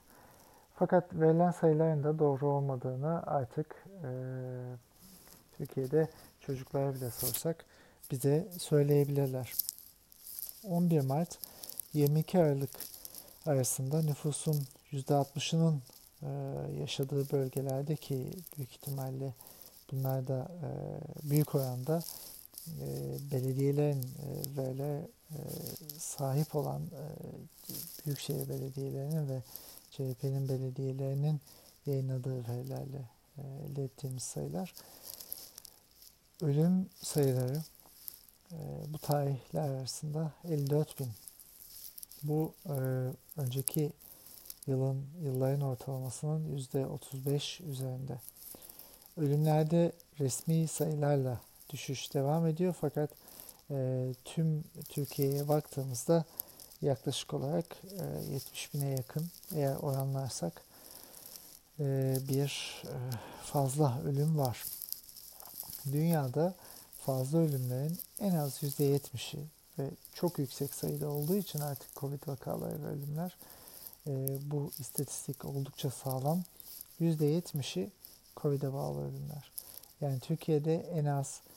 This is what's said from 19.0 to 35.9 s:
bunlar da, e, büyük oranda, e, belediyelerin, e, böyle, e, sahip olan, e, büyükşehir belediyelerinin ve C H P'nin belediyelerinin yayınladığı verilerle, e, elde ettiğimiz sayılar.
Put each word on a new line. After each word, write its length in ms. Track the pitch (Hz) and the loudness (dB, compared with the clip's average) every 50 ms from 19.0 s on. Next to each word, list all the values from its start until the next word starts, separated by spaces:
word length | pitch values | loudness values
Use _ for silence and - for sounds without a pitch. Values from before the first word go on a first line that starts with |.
| 131 131 131 131 135 139 123 - - - - - - - - - - _ | -4 -4 -4 -4 -4 -6 -6 -8 -14 -20 -20 -20 -20 -20 -20 -20 -12 _
bunlar 360 | 135 135 135 131 131 135 131 131 | -4 -2 0 2 0 0 0 0
da, 240 | 135 131 127 - 175 175 156 | -2 -2 -2 -6 -8 -8 -8
e, 60 | 127 131 - - 50 50 50 - - - - - 147 | -6 -6 -6 -6 -6 -6 -8 -8 -10 -12 -10 -2 4
büyük 260 | 139 151 147 - - | 6 6 6 6 4
oranda, 460 | 147 135 127 123 123 127 135 156 170 160 - - - - - - - - - - - - 165 | 0 0 2 -2 -4 0 0 0 0 0 -4 -8 -12 -14 -14 -14 -16 -18 -18 -18 -16 -14 -12
e, 180 | 165 143 139 139 135 139 139 135 135 139 139 143 | -8 -6 -6 -4 -4 -4 -4 -4 -6 -6 -6 -2
belediyelerin, 720 | 143 127 127 131 131 131 139 139 143 143 147 147 143 139 127 | -2 0 0 0 2 4 4 4 4 6 4 4 4 2 0
e, 540 | 127 131 135 139 139 - - 147 135 139 143 | -4 -6 -8 -8 -6 -6 -4 -6 -4 -4 -4
böyle, 500 | 135 131 131 131 139 147 147 143 165 165 - _ _ - | -4 -2 -2 -2 -2 -2 -2 -4 -6 -10 -14 _ _ -12
e, 60 | 160 147 - - - - - - - - - 151 - - | -10 -10 -8 -8 -8 -8 -8 -8 -8 -10 -10 -12 -12 -10
sahip 580 | - - - - 139 135 131 143 156 - - | -8 -10 -6 -4 -2 2 2 2 2 2 0
olan, 260 | 151 139 139 139 143 | -2 -2 0 -2 -4
e, 220 | 151 160 - 135 139 147 - - - - - - - - - - - - - - - - - - - | -6 -6 -8 -10 -10 -10 -10 -10 -10 -12 -12 -12 -14 -16 -18 -20 -12 -10 -10 -10 -10 -12 -14 -10 -4
büyükşehir 440 | 151 143 139 - - - 143 135 135 | -4 -4 -4 -2 -4 -4 -4 -2 -4
belediyelerinin 800 | 139 135 135 135 131 135 135 135 135 135 135 143 156 160 151 139 | -4 -6 -6 -6 -6 -6 -6 -4 -4 -4 -4 -2 -2 -2 0 -2
ve 120 | 131 131 120 - - - - - - - - - | -2 -4 -6 -8 -14 -16 -16 -16 -18 -20 -20 -20
C 180 | - - 135 131 | -8 -6 -4 -4
H 40 | 127 | -4
P'nin 360 | - - 135 135 139 135 131 | -2 -2 -2 0 0 0 0
belediyelerinin 920 | 135 131 131 131 127 135 135 131 131 135 139 135 135 139 143 151 156 143 - - - - - - - - _ | 0 -2 -2 -4 -4 -4 -4 -2 -2 -2 -2 -2 0 2 2 2 2 0 -2 -8 -20 -20 -20 -20 -20 -10 _
yayınladığı 600 | - 139 135 131 131 131 131 123 135 131 127 123 113 | -2 0 0 0 0 -2 -2 -2 -2 -4 -4 -4 -4
verilerle, 540 | 120 123 127 135 131 127 135 135 131 139 131 117 - _ _ _ _ 143 | -4 -4 -4 -6 -6 -6 -6 -6 -8 -8 -10 -10 -14 _ _ _ _ -12
e, 40 | |
elde 420 | 135 135 135 139 - - 139 143 139 | -10 -10 -8 -8 -8 -6 -4 -4 -4
ettiğimiz 400 | 131 - - - 131 131 127 - | -4 -6 -6 -6 -6 -6 -6 -6
sayılar. 500 | - - 147 143 139 151 175 190 180 - - - - - - - - - - - - - - - - - - - - - - _ _ | -6 -6 -4 -4 -2 -2 -4 -4 -4 -8 -14 -18 -18 -20 -18 -14 -14 -14 -14 -10 -10 -10 -10 -10 -16 -18 -18 -20 -20 -20 -20 _ _